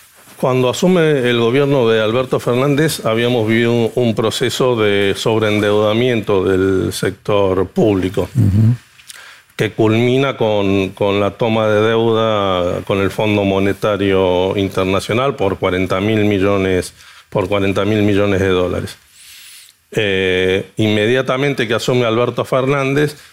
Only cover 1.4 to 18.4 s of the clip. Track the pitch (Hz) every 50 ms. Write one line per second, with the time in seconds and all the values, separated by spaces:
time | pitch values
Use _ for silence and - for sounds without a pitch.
1.4 | 117 113 120 139 143 139 143 139 117 113 113 110 110 107 113 127 131 123 147 123
2.4 | - 131 120 123 131 147 143 135 160 156 - - - 117 110 113 120 120 123 120
3.4 | 107 107 113 117 120 117 120 117 113 107 - 127 123 117 107 117 113 107 - -
4.4 | 131 117 - - 143 127 123 113 107 104 101 101 101 98 90 - - 123 110 110
5.4 | 110 104 104 104 107 104 104 104 107 104 107 113 123 127 120 110 98 - 104 95
6.4 | 92 95 95 92 95 95 95 95 95 95 92 - - 101 95 - - - 104 101
7.4 | 101 95 92 92 92 90 - 190 147 110 101 92 90 95 - 101 87 - - -
8.4 | 104 98 95 104 110 110 123 117 - _ _ - - - - - - - - -
9.4 | _ _ _ - 117 107 - - 113 107 110 113 123 123 123 135 139 135 131 -
10.4 | 120 107 107 104 101 98 98 98 95 92 98 - 104 101 98 101 101 98 95 -
11.4 | 127 113 110 113 110 107 107 104 107 110 113 113 117 117 113 110 113 113 110 104
12.4 | 98 98 92 90 87 90 92 95 92 - 101 98 98 92 - - 110 107 104 104
13.4 | 101 98 95 98 98 101 95 - - 110 104 95 101 98 95 95 95 90 90 90
14.4 | 92 95 98 104 98 95 95 95 95 92 98 95 - - 107 117 131 139 120 -
15.4 | 95 98 92 - 101 95 90 92 92 90 98 95 98 107 110 107 104 104 104 95
16.4 | 95 101 101 98 95 95 92 90 87 - - - - - - - - - - 110
17.4 | 98 90 101 101 98 98 95 101 98 101 110 107 104 104 101 95 101 101 98 92